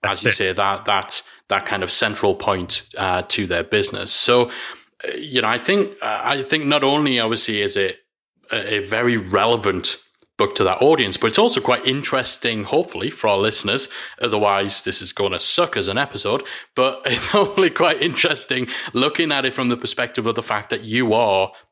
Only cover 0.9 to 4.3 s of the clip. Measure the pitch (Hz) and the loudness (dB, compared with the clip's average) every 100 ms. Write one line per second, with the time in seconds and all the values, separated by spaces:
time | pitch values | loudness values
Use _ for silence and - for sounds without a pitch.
0.9 | 98 - - - - - 98 - 101 92 | 0 0 -6 -8 -16 -4 -2 -2 -4 -2
1.9 | - 113 98 101 95 - 95 87 - - | 0 0 2 0 2 0 -2 -2 -6 -6
2.9 | - 95 90 90 - 92 87 82 104 98 | -6 -2 -2 -2 -4 -2 -2 0 0 0
3.9 | 101 92 - - | -4 -2 0 4